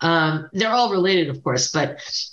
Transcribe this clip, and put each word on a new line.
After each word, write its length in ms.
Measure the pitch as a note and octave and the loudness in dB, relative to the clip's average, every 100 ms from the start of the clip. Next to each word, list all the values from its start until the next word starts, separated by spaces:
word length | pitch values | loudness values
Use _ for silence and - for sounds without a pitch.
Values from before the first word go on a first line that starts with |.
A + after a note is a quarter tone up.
Um, 480 | E3 E3 D#3 D#3 - | 2 2 2 0 -4
they're 200 | G3 A3 | -2 0
all 200 | A#3+ A#3 | 2 2
related, 380 | F#3+ F#3 F#3 D3 | 2 2 2 0
of 120 | C3+ | -4
course, 280 | C#3+ B2+ - | -2 -2 0
but 300 | D#3 C#3 - - - - | 0 -2 -6 -10 -8 -8